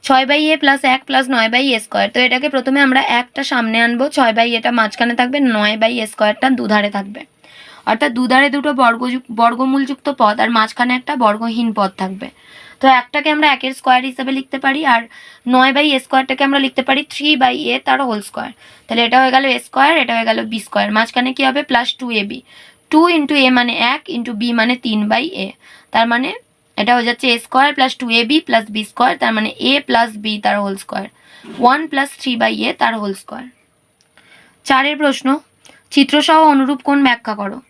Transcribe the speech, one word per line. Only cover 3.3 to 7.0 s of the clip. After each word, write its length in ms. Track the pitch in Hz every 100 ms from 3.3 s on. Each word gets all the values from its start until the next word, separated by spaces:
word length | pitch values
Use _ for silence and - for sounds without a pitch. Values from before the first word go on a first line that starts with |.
| - 277
সামনে 260 | 254 226 226 233
আনবো, 200 | 240 285 302
ছয় 180 | 240 220
by 120 | 233 233
এটা 120 | 240 240
মাঝখানে 340 | 214 - 233 240
থাকবে, 180 | 247 285 262 220
নয় 200 | 208 214
by 120 | 226 240
এ 20 | 214
স্কয়ারটা 340 | - 214 214 262 247
দুধারে 300 | 226 208 208
থাকবে, 240 | 202